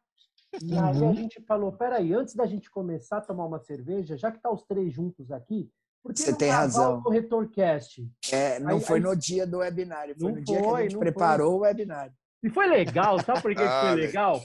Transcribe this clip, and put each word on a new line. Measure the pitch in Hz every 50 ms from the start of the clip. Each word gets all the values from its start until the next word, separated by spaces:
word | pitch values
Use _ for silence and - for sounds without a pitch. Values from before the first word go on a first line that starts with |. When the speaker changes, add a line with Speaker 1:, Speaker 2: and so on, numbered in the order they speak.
| _ _ _ _ _ _ _ _ _ _ - -
Speaker 1:
e | 160 170 165
aí | 170
a | 165 147 135 139 151
Speaker 2:
Uhum. | 160 202
Speaker 1:
gente | - 226 220 - - -
falou, | - 214 208 202 190
"Peraí, | 190 - 240 247 254 233 180 165
antes | 180 233 269 - -
da | 214 240
gente | 190 196 202 - _
começar | - 202 185 175 165 156 - - 208 208
a |
tomar | 208 - 190 180 170
uma | 165 160 156
cerveja, | - - 147 131 123 147 190 202 180 151 156
já | 131 208 226
que | 226 226
tá | - 240
os | 226 - -
três | - 202 196 190 170
juntos | 123 143 170 180 175 - 135 123
aqui, | 139 127 123 - 214 214 165 - _ _ _ _ _ _
por | - 254
que | - -
Speaker 2:
Você | - 143
Speaker 1:
não | 123 196
Speaker 2:
tem | 151 143
Speaker 1:
gravar | 135 -
Speaker 2:
razão. | 151 135 117 - - - - -
Speaker 1:
o |
Corretor | - 240 214 226 226 226 233 226 214 220
Cast?" | - 202 190 170 156 143 127 - - - 120 120 - _ - -
Speaker 2:
É, | 135 135 139 139 127 127
não | 139 160 190
Speaker 1:
Aí, | 160
Speaker 2:
foi | 143 - 160 -
Speaker 1:
aí |
Speaker 2:
no | 175 185 190
dia | 170 - 165 180 185 185
do | 180 175 180
webinário, | 180 180 175 175 180 175 165 151 151 147 143 151
foi | 165 196
Speaker 1:
Não | 233 151
Speaker 2:
no | 143
dia | - - 185
que | 202
a | 214
Speaker 1:
foi, | 240 247
Speaker 2:
gente | 220 196
Speaker 1:
não | 196 214
foi. | 214 165
Speaker 2:
preparou | 147 190 175 165 156 147 147 165 185
o | 190
webinário. | 208 208 214 226 208 202 156 143 139 131 - _ _ _ _ _
Speaker 1:
E | - 220
foi | - 370 403
legal, | 370 320 226 170 160 127 165 190 214 196 175
sabe | - - 240 -
por | - 214 202
que | 151
que | 143 -
foi | 127 135 135 131
Speaker 3:
Ah, | 170
Speaker 1:
legal? | 165 160 151 175 196 208 190 156 131